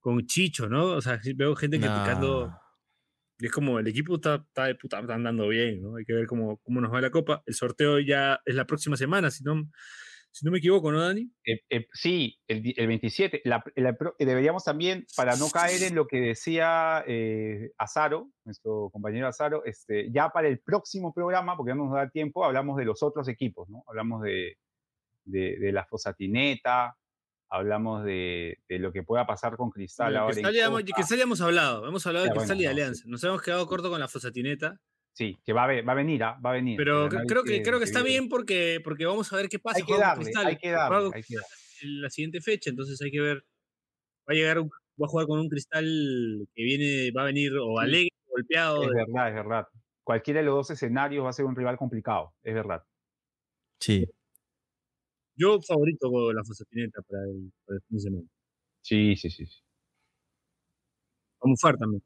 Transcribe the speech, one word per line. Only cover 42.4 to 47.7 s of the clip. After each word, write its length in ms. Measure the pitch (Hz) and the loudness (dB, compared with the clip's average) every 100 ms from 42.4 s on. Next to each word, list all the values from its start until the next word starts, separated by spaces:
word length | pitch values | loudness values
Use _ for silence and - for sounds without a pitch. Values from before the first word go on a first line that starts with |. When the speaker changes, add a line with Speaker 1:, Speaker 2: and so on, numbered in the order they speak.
Speaker 1:
fecha, 300 | 160 214 - | -2 -2 -2
entonces 320 | 127 135 135 | -6 -8 -6
hay 80 | 143 | -4
que 100 | 143 | 0
ver. 180 | 147 139 | 0 0
Va 40 | _ _ _ _ _ _ _ _ - | _ _ _ _ _ _ _ _ 0
a 60 | |
llegar 240 | 156 156 160 | 4 4 4
un, 80 | 156 | 0
va 380 | - _ - 147 | -6 _ -4 -2
a 20 | |
jugar 180 | 160 156 | 0 0
con 140 | 151 | 0
un 80 | 160 | 0
Cristal 360 | 143 - 160 160 160 143 127 117 107 101 | -2 -2 -2 0 0 0 0 -2 -4 -10
que 80 | - | -4
viene, 480 | 117 139 143 139 127 | 0 2 2 2 0
va 120 | 120 | 0
a 40 | 139 | 0
venir 240 | 139 143 139 | 2 0 0
o 160 | 117 | 0